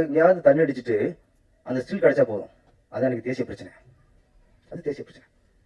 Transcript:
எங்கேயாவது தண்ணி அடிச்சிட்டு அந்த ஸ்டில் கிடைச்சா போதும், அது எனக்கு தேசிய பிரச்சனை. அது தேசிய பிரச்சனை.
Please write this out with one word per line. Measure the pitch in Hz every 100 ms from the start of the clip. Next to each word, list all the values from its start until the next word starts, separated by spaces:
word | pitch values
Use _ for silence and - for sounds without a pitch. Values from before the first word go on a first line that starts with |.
| 156
எங்கேயாவது | 147 170 180 147
தண்ணி | 143 160
அடிச்சிட்டு | 127 120 107 127 170 _ _ _ _ -
அந்த | 131
ஸ்டில் | 123 202
கிடைச்சா | 160 139 123
போதும், | 104 - _ _ _ _
அது | - 127
எனக்கு | 117 123
தேசிய | 131 -
பிரச்சனை. | 113 - - _ _ _ _ _ _ _ _ -
அது | 165
தேசிய | 151 139 156
பிரச்சனை. | - _ _ _ _